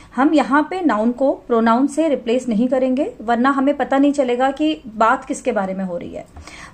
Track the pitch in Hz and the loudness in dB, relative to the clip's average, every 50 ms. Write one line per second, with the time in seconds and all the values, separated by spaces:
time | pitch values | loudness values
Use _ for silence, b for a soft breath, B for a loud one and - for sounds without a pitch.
0 | B B - 247 262 311 330 294 240 202 262 294 294 302 370 381 370 294 220 208 | B B -2 0 2 2 4 2 2 2 2 0 0 0 -4 -2 0 0 0 2
1 | 220 240 240 - 269 269 339 - - - 240 226 226 233 233 240 269 277 - - | 0 0 0 0 0 0 0 -2 -4 -2 0 2 4 4 4 4 2 0 0 0
2 | 320 330 277 - - 226 226 254 254 247 220 202 247 254 277 262 254 254 254 254 | 0 2 0 0 0 -2 -2 -2 0 -2 0 0 0 2 2 0 0 0 0 0
3 | 311 440 - - 220 220 233 233 240 269 277 269 269 277 285 285 254 247 269 269 | -2 -4 -4 -8 -4 -2 0 2 2 2 2 2 0 0 0 0 -2 0 2 2
4 | 277 285 277 294 269 247 247 247 262 269 269 277 302 311 311 311 - 240 214 214 | 2 2 2 2 0 0 0 0 0 -2 0 0 -2 -2 -2 -4 -8 -14 -2 0
5 | 226 220 254 262 - - 285 - - 254 220 208 190 190 190 190 190 185 175 170 | 2 2 2 0 -2 -6 -8 -6 -4 -4 -2 -2 -2 -4 -4 -6 -6 -6 -6 -8
6 | - - - - - - - B B B B B B B | -10 -10 -12 -14 -16 -16 -20 B B B B B B B